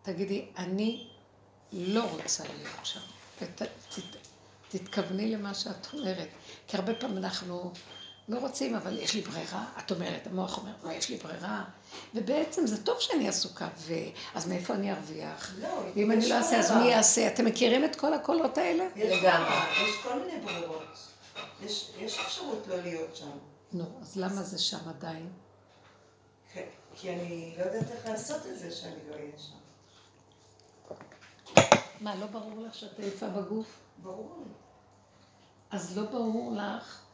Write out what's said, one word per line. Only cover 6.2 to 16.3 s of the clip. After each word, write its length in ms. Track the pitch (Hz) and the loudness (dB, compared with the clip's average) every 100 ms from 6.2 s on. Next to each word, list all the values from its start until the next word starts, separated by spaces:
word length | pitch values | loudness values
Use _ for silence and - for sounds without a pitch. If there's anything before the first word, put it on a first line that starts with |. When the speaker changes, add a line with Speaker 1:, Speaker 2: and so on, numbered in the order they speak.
| 156 - - - - | -6 -12 -18 -18 -4
Speaker 1:
כי 100 | 185 | -2
הרבה 160 | 185 226 | 0 -2
פעמים 220 | 262 190 | -2 -2
אנחנו 540 | 185 - 185 175 180 - - - - - - | -2 -4 -6 -6 -8 -10 -16 -16 -18 -16 -4
לא 120 | 240 | -2
רוצים, 360 | 262 - 269 226 | -2 0 0 0
אבל 220 | 185 220 | -2 -2
יש 140 | 226 | 0
לי 80 | 214 | 0
ברירה. 440 | - 165 156 185 233 - | -2 -6 -6 -6 -6 -8
את 140 | - | -4
אומרת, 360 | 175 175 156 - | -2 -2 -4 -4
המוח 300 | 185 180 - | -4 -2 -4
אומר, 140 | - 220 | -8 -12
"לא, 80 | 175 | -8
יש 180 | 160 - | -4 -4
לי 80 | 233 | -4
ברירה." 460 | 160 170 180 208 185 - - - - 220 | -8 -8 -4 -4 -6 -12 -16 -16 -6 -4
ובעצם 520 | 196 294 311 - 262 | 2 2 2 2 2
זה 160 | 208 | 2
טוב 160 | - 480 | 0 0
שאני 280 | - 359 - | 2 2 2
עסוקה, 420 | 180 - - 170 - | 2 -2 -4 -8 -8
ו-, 160 | 156 165 160 - - - | -4 -4 -4 -8 -8 -4
אז 120 | - | -2
מאיפה 260 | 180 180 | -2 0
אני 200 | 196 202 | 0 0
ארוויח? 600 | 175 156 156 156 151 - 190 | -2 -6 -8 -8 -8 -10 -6
Speaker 2:
לא, 240 | 302 359 - 202 | -4 -4 -2 2
Speaker 1:
ואם 160 | 214 | 6
אני 120 | 220 | 6
Speaker 2:
יש 60 | 240 | 6